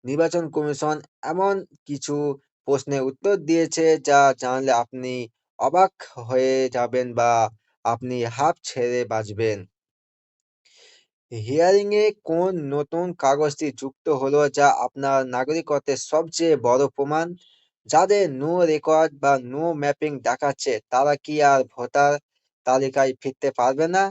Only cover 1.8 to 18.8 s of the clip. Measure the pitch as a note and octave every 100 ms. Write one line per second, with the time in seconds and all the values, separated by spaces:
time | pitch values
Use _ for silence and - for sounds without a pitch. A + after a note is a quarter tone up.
1.8 | - D3 - D3 D3 C3+ _ _ - C#3
2.8 | C#3+ C#3 C3 C3 G3 G3+ D3+ E3 D#3+ D#3+
3.8 | D#3+ D#3 C3+ C#3+ C#3 B2+ B2+ C3 C3+ A#2+
4.8 | A#2 C3 B2+ B2+ A2+ _ _ _ A#2 E3+
5.8 | F#3+ _ - - A#2 B2+ C3 C3 C3 B2
6.8 | A#2+ B2 B2 A#2+ A#2+ A#2 A2 A2 _ _
7.8 | A2 A#2 B2+ B2 A#2 A2+ D3 F3 - -
8.8 | B2 B2 A#2 A2 G#2+ G#2 A2+ G2+ F2+ _
9.8 | _ _ _ _ _ _ _ _ _ _
10.8 | - _ _ _ _ A#2 G#2+ C#3+ F3 G3
11.8 | G3+ G#3 G#3+ G#3 - E3 F#3 F3+ C#3+ C#3+
12.8 | D3 E3 F3+ F3 C3+ C#3+ D3+ C#3+ D#3 -
13.8 | C3+ _ - D3 C3+ D3 D3 C#3 C#3+ -
14.8 | B2 - C#3 C3+ C3 B2 C3 D#3+ D#3+ C#3+
15.8 | - C3 - D3+ E3 - E3 D3+ A#2+ B2
16.8 | C#3 - C#3+ D3+ E3+ F3+ _ _ _ _
17.8 | - D3+ F#3 G3+ F#3 C3 C#3+ F3+ E3+ D3+